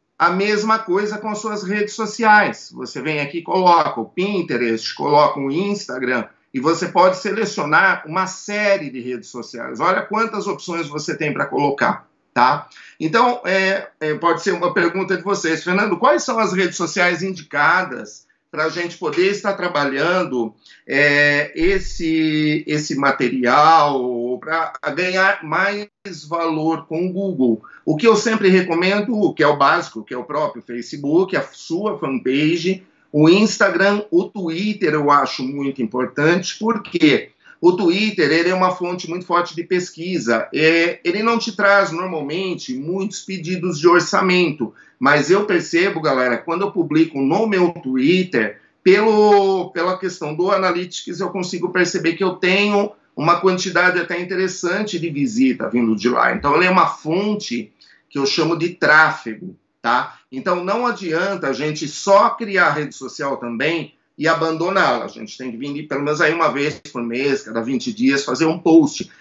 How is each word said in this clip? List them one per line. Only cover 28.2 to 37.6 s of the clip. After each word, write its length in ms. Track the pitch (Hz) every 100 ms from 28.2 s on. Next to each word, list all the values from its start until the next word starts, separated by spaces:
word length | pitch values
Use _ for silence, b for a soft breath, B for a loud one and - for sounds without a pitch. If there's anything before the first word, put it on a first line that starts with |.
| 233 220 196
recomendo, 840 | 185 180 165 185 202 202 220 190
que 100 | -
é 40 | 147
o 100 | 143
básico, 480 | 139 170 - 113 104
que 80 |
é 40 | 123
o 60 |
próprio 400 | 120 147 147 127
Facebook, 720 | - 120 117 143 143 160 190 180
a 80 |
sua 560 | - - - 165 208 -
fanpage, 880 | 151 131 131 135 151 175 170 190 b b b
o 180 | 147 156
Instagram, 760 | 190 214 - 196 170 196 208 208
o 140 | 170 202
Twitter 680 | 208 175 160 214 208 160
eu 160 | 151 143
acho 340 | 143 131 -
muito 380 | 131 143 139 135
importante, 760 | 113 127 127 - 151 180 180 -
porque 720 | 220 220 - 175 156 120 - b b b